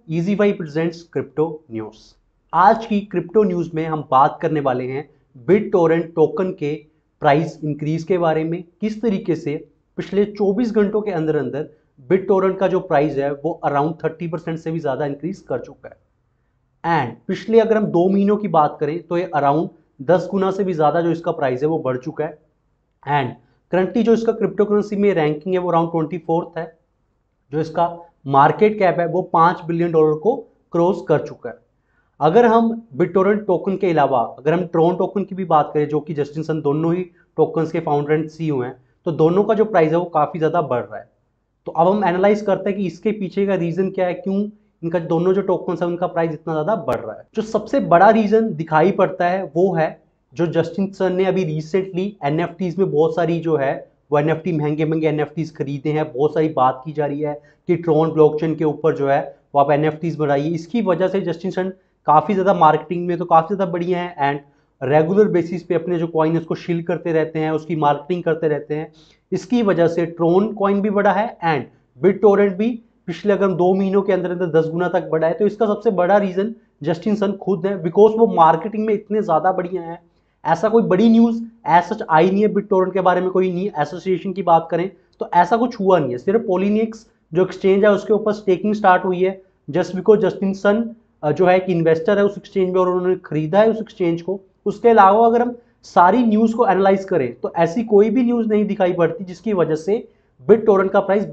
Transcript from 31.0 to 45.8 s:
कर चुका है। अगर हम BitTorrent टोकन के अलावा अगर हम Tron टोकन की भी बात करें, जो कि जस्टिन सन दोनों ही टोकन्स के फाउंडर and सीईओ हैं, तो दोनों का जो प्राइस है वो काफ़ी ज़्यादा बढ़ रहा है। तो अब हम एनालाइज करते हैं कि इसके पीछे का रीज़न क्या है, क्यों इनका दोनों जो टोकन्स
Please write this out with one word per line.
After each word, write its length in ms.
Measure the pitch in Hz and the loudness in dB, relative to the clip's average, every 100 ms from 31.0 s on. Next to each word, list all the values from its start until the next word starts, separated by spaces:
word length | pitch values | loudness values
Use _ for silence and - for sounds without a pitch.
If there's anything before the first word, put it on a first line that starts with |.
| - | 0
कर 120 | 147 - | -2 -2
चुका 220 | 127 120 | -12 -16
है। 60 | - _ _ _ _ _ _ | -16 _ _ _ _ _ _
अगर 260 | 147 196 233 | 2 4 4
हम 260 | 226 226 233 - 139 | 4 2 -2 -10 -4
BitTorrent 480 | 175 185 190 208 208 | 0 2 2 0 0
टोकन 300 | 170 196 190 | -2 -2 -2
के 120 | 190 | 0
अलावा 300 | 156 135 127 113 - | 2 2 2 -2 -4
अगर 140 | 135 | -2
हम 120 | 170 170 165 | -2 -2 0
Tron 220 | 165 180 | 2 2
टोकन 260 | 185 202 | -2 -4
की 120 | 190 185 | -6 -8
भी 100 | 180 | 0
बात 260 | 156 147 | 0 0
करें, 140 | 151 147 | -2 -2
जो 100 | 151 | -4
कि 140 | 151 | -4
जस्टिन 300 | 147 143 160 | -6 -6 -6
सन 160 | 160 160 | -6 -4
दोनों 320 | 143 151 165 175 | -2 0 0 -2
ही 80 | 180 _ _ - | -4 _ _ -2
टोकन्स 340 | 151 165 160 | 0 0 -4
के 80 | 175 | -4
फाउंडर 380 | 160 147 147 156 | -2 -2 0 -2
and 120 | 156 | -2
सीईओ 300 | - 160 139 | -6 -4 -4
हैं, 120 | 123 127 _ _ - | -4 -10 _ _ -8
तो 60 | |
दोनों 320 | 139 160 180 | 0 2 2
का 100 | 208 | 2
जो 120 | 214 220 | 2 2
प्राइस 260 | 185 156 | 2 2
है 60 | 170 | 0
वो 80 | 175 | -2
काफ़ी 260 | 156 143 170 | -2 -2 -2
ज़्यादा 220 | 156 170 | -2 -2
बढ़ 220 | 143 123 | -2 -4
रहा 140 | 104 104 | -6 -12
है। 120 | - _ _ _ _ _ - | -18 _ _ _ _ _ -8
तो 40 | |
अब 160 | 165 170 | 0 2
हम 160 | 208 185 | 2 0
एनालाइज 360 | 180 202 214 | 2 2 2
करते 280 | 208 190 202 | 0 -2 -2
हैं 100 | 196 | -4
कि 80 | 185 | -6
इसके 240 | - 220 | -4 -6
पीछे 360 | 214 185 196 196 | -4 -6 -4 -2
का 80 | 185 | -2
रीज़न 340 | 170 165 190 | -2 -2 -4
क्या 160 | 190 180 | -2 -4
है, 60 | |
क्यों 300 | 175 196 196 214 - _ _ | -4 -4 -4 -4 -8 _ _
इनका 160 | 165 175 | -6 -4
दोनों 340 | 160 170 180 | -2 0 2
जो 80 | 190 | 0
टोकन्स 400 | 190 175 - 170 | 0 -2 -4 -4